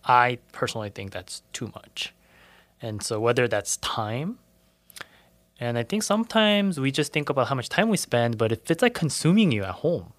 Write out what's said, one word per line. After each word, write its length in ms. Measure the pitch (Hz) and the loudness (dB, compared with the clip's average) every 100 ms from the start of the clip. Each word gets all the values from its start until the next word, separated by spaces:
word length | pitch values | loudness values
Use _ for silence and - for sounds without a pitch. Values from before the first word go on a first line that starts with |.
I 360 | - 123 123 120 _ | 4 4 4 0 _
personally 380 | - 123 113 104 | -6 -6 -4 -10
think 220 | 98 98 | -10 -12
that's 300 | 92 92 - _ | -12 -14 -18 _
too 180 | - 110 | -12 -12
much. 400 | - - - - _ _ _ - - _ _ | -12 -18 -12 -12 _ _ _ -20 -20 _ _
And 200 | 117 107 | -10 -8
so 180 | - 110 | -4 0
whether 280 | 113 123 120 | 2 4 2
that's 300 | 107 - - | 0 -2 -6
time, 600 | - - 107 117 165 247 _ _ _ _ _ - - _ _ _ _ _ | -4 -4 -4 -4 -6 -8 _ _ _ _ _ -20 -20 _ _ _ _ _
and 180 | 120 120 | -4 -2
I 60 | |
think 200 | 117 214 | -2 -4
sometimes 760 | - 208 226 226 214 208 196 156 | 0 0 0 2 4 4 2 0
we 120 | 135 | 0
just 220 | 139 147 | 0 0
think 160 | 156 143 | -2 0
about 180 | 139 117 | 0 2
how 80 | 135 | 0
much 140 | 117 | 0
time 180 | - 220 | 0 2
we 80 | 196 | 0
spend, 400 | - 120 117 110 | 0 2 2 2
but 140 | 113 | 0
if 180 | 113 - | 0 -2
it's, 100 | 160 | 2
like, 120 | 240 | 2
consuming 580 | 240 156 - 156 202 202 | 2 -2 0 2 4 4
you 120 | 107 | 2
at 120 | 95 - | -2 -4
home 360 | 156 156 82 | -2 -2 -6